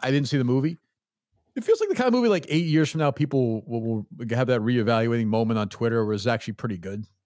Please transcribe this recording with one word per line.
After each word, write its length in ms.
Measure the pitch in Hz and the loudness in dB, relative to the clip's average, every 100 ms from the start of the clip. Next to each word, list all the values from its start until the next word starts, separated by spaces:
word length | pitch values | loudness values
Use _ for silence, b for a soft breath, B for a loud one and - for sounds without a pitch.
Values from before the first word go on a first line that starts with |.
I 60 | 131 | 0
didn't 180 | 143 139 | 0 0
see 100 | 143 | 0
the 60 | |
movie. 340 | 123 131 151 165 _ _ _ _ _ _ _ | 2 2 0 -4 _ _ _ _ _ _ _
It 80 | - | -6
feels 160 | 226 453 | 0 2
like 120 | 415 | 2
the 40 | |
kind 140 | 294 254 | 0 2
of 60 | |
movie, 140 | 247 240 | 4 4
like, 160 | 185 - | 2 2
eight 160 | 156 | 0
years 260 | 170 156 147 | 2 2 2
from 100 | 160 | 2
now, 100 | 147 | 0
people 520 | 131 147 139 120 110 110 | 0 0 0 0 -2 -4
will, 400 | 117 113 110 101 - | -6 -2 -4 -6 -10
will 100 | 117 | -4
have 160 | 117 127 | -2 2
that 160 | 123 | 2
reevaluating 640 | 110 123 110 117 117 117 110 | 2 2 2 2 2 0 2
moment 320 | 110 113 110 | 2 2 0
on 100 | 107 | -2
Twitter 340 | - 117 117 107 | -2 -2 0 0
where 80 | |
it's 120 | 104 113 | -2 0
actually 280 | 113 - | -2 -4
pretty 240 | 107 117 92 | -8 -6 -6
good. 260 | 92 101 107 _ | -8 -10 -12 _